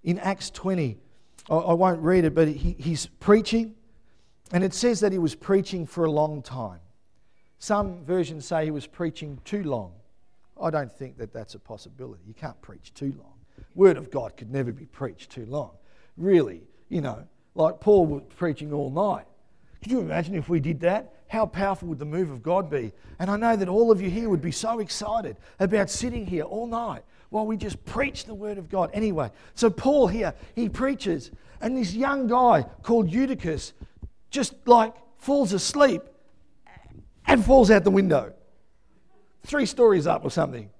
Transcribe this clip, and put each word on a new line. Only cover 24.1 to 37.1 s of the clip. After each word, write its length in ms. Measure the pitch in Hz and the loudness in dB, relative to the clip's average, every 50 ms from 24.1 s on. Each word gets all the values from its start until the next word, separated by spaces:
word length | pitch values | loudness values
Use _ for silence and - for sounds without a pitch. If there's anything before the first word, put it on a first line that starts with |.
| 175 226 233 220 | -4 -2 -2 0
would 120 | 190 160 | -2 0
be 120 | 135 170 | -2 -4
so 260 | - - - 220 233 226 | -6 -4 -4 -4 -4 -4
excited 580 | 208 - - - 208 214 220 226 196 135 104 - - - - - | -6 -8 -8 -8 -6 -4 -4 -4 -4 -6 -12 -14 -20 -20 -4 -2
about 320 | 190 185 208 208 190 - | 0 2 2 0 0 0
sitting 360 | - - 233 247 240 233 208 | -2 -6 -6 -6 -6 -6 -6
here 180 | 180 180 160 151 | -4 -4 -6 -6
all 220 | 170 196 214 240 | -6 -6 -8 -6
night 360 | 240 226 233 233 214 - - - _ - - - _ | -6 -6 -6 -6 -6 -8 -10 -14 _ -20 -20 -18 _
while 140 | - 214 214 | -4 -4 -2
we 120 | 214 220 | -2 -4
just 280 | 196 - - - - - | -4 -6 -8 -10 -10 -12
preach 400 | - - 240 277 277 - - - | -8 -4 -4 -4 -4 -4 -10 -14
the 100 | 220 220 | -14 -14
word 220 | 196 208 208 208 | -10 -10 -10 -10
of 120 | 196 170 151 | -10 -10 -4
God. 220 | 190 190 170 170 | -2 -2 -2 0
Anyway, 380 | 180 208 220 214 185 156 135 110 - - - - - | -2 -2 -2 0 0 -2 -4 -4 -8 -16 -20 -20 -2
so 140 | - 240 220 | 2 2 2
Paul 380 | - - - 262 294 294 247 | 2 2 0 4 6 6 4
here, 280 | 180 190 226 208 160 - - - - - | 4 2 -2 -4 -4 -6 -8 -18 -12 -6
he 140 | 226 240 196 | -4 -4 -4
preaches, 640 | - - 254 269 277 - - 196 165 143 - - - - - - - - | -2 -2 -2 -2 -2 -4 -4 -4 -4 -4 -6 -14 -20 -20 -20 -20 -16 -8
and 160 | - 226 262 | -6 -4 -2
this 160 | 262 233 170 | -2 -2 -2
young 360 | 185 226 269 277 277 277 254 220 | -2 -2 -2 -2 0 -2 0 2
guy 380 | 240 254 254 240 208 156 117 - - - | 2 4 6 6 6 4 2 -2 -12 -12
called 280 | - - 233 233 208 165 | -2 0 2 2 2 2
Eutychus 600 | 165 240 269 262 262 - - 170 156 131 - - - - - - - - - - - - - - | 0 0 0 0 -2 -4 -4 -6 -6 -6 -8 -12 -16 -18 -20 -20 -18 -20 -20 -20 -20 -20 -18 -8
just, 240 | - 277 254 - - - - 240 | -4 -4 -4 -4 -6 -8 6 6
like, 260 | 240 233 220 226 - - - - - - | 6 6 6 2 -4 -16 -20 -20 -20 -10
falls 340 | - 262 285 285 262 175 | -2 0 2 2 2 0
asleep 500 | 202 185 - - - 285 285 269 190 - - - - _ - - - - - - - - - - 185 - - - - - - - | 0 -2 -4 -4 2 4 4 4 4 -2 -6 -14 -20 _ -20 -20 -20 -20 -20 -20 -20 -20 -20 -20 -20 -20 -20 -20 -20 -20 -20 -20